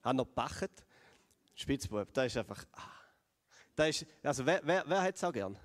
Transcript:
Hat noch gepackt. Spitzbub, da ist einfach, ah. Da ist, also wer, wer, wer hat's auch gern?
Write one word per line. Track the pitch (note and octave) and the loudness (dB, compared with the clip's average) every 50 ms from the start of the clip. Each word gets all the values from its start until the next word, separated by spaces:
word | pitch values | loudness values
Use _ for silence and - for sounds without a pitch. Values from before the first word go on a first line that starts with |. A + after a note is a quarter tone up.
Hat | _ A#2 B2+ | _ 2 2
noch | C3 B2 | 2 0
gepackt. | - - - A#2 C#3+ - - G3 F#3+ _ - - _ _ - - - - _ _ _ _ _ _ _ _ | -2 -2 -4 -4 -4 -4 -6 -6 -6 _ -14 -20 _ _ -20 -20 -20 -20 _ _ _ _ _ _ _ _
Spitzbub, | - - - C#3 C3 - - G#2+ G#2 G2+ - - | -14 -2 -2 -2 -2 -2 -4 -2 -2 -4 -2 0
da | - C3 | 0 0
ist | B2 A2 | 0 0
einfach, | B2 G#2 - G2+ - - _ - | -2 -4 -4 -8 -12 -12 _ -16
ah. | - - - - - - - _ _ _ _ _ _ _ _ _ - - _ _ | -16 -16 -16 -16 -20 -20 -20 _ _ _ _ _ _ _ _ _ -20 -20 _ _
Da | - D3+ | 2 2
ist, | D#3 D3+ - - - - _ _ | 2 2 -2 -6 -8 -18 _ _
also | - C#3 C3 B2+ | 0 0 2 2
wer, | C3+ F3 F#3+ D#3 | 2 2 2 4
wer, | D3 E3+ F#3+ E3+ | 2 2 2 2
wer | C#3+ E3+ G3 F3+ | 2 2 2 2
hat's | F#3+ F#3 - - | 2 0 0 -2
auch | F3 D#3 | -2 0
gern? | A#2 G2 F#2+ G2 - - | -2 -4 -4 -6 -10 -16